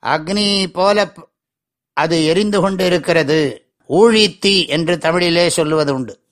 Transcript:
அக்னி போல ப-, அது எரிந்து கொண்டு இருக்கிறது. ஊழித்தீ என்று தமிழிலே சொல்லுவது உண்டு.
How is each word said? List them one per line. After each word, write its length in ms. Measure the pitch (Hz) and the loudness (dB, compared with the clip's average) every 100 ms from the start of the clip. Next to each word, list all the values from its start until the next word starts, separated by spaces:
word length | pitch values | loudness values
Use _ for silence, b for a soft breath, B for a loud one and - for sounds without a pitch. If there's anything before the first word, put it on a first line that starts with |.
| 110 | -2
அக்னி 600 | 156 156 202 208 202 190 | -4 -2 -2 -2 -2 -4
போல 360 | 175 190 208 196 | 0 0 2 0
ப-, 200 | - - _ _ _ _ _ _ | -6 -20 _ _ _ _ _ _
அது 320 | - 160 165 | -4 -2 0
எரிந்து 360 | 156 170 208 202 | 0 0 0 0
கொண்டு 260 | 185 190 185 | -2 0 0
இருக்கிறது. 840 | 175 147 165 143 156 143 113 _ _ _ | -2 0 0 2 0 0 -6 _ _ _
ஊழித்தீ 760 | 151 233 220 208 - 196 196 139 | 4 4 4 0 0 0 0 0
என்று 320 | 147 165 175 | -2 -2 -2
தமிழிலே 500 | 160 170 175 170 175 | 0 0 0 2 0
சொல்லுவது 460 | 165 151 156 147 | 0 -2 0 0
உண்டு. 260 | 135 120 - _ | -2 -6 -12 _